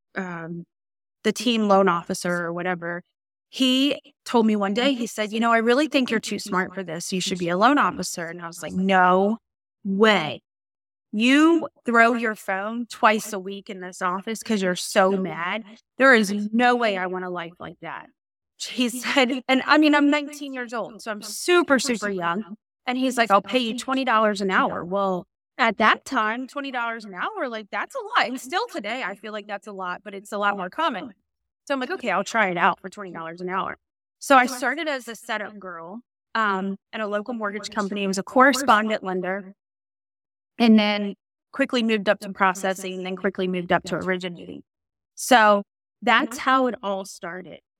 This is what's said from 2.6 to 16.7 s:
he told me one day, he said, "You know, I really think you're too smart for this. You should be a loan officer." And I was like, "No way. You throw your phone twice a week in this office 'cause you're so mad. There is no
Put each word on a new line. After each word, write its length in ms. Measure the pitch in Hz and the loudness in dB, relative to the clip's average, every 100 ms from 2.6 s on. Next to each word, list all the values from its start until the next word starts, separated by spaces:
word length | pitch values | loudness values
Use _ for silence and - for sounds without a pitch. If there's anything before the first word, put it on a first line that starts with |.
| 175 180 170 175 - _ _ _ _ | -4 -4 -6 -8 -12 _ _ _ _
he 500 | - 254 262 277 - - _ | -2 0 2 0 -2 -8 _
told 220 | - 240 220 | -2 2 2
me 100 | 214 | 2
one 180 | 196 | 0
day, 200 | 202 262 | 0 0
he 120 | 262 233 | 0 -4
said, 260 | - 214 | -6 -4
"You 80 | 220 | 0
know, 120 | 233 | 2
I 60 | 226 | 2
really 300 | 226 247 311 | 4 2 2
think 220 | 285 247 | 2 0
you're 100 | 226 | -2
too 180 | - 208 | -4 -8
smart 360 | - 185 185 | -4 -4 -4
for 80 | 180 | -6
this. 280 | 180 165 - | -8 -8 -6
You 80 | 190 | -4
should 180 | 185 185 | -4 -4
be 100 | 175 | -2
a 80 | 175 | 4
loan 200 | 226 285 | 4 4
officer." 480 | 202 180 185 - 165 | 2 -2 -8 -8 -10
And 140 | 175 | -10
I 40 | 170 | -14
was 140 | 170 | -12
like, 120 | 156 | -8
"No 640 | 185 190 190 180 185 202 226 _ _ _ _ | -4 2 6 6 6 2 0 _ _ _ _
way. 580 | 202 196 220 202 151 113 _ _ _ _ _ _ _ | -4 4 4 4 0 -8 _ _ _ _ _ _ _
You 560 | 214 240 277 320 330 320 _ - | 0 4 6 6 4 0 _ 0
throw 280 | 233 233 | 4 4
your 200 | 240 226 214 | 4 -2 -4
phone 500 | - 190 202 233 240 | -6 -6 -4 -8 -10
twice 460 | - 226 214 - | 2 2 2 -2
a 60 | 202 | -8
week 300 | 185 196 185 | -8 -12 -12
in 100 | 196 | -12
this 220 | 180 185 | -12 -6
office 400 | 185 185 196 220 | -4 -4 -6 -8
'cause 200 | - 220 | -2 0
you're 140 | 185 175 | 0 -2
so 400 | - 220 190 196 | 0 4 4 4
mad. 480 | 185 160 175 214 208 220 _ - | -2 -6 -6 -6 -10 -20 _ 2
There 160 | 269 | 6
is 180 | 240 196 208 208 | 6 4 -2 -2
no 240 | 220 247 | 2 4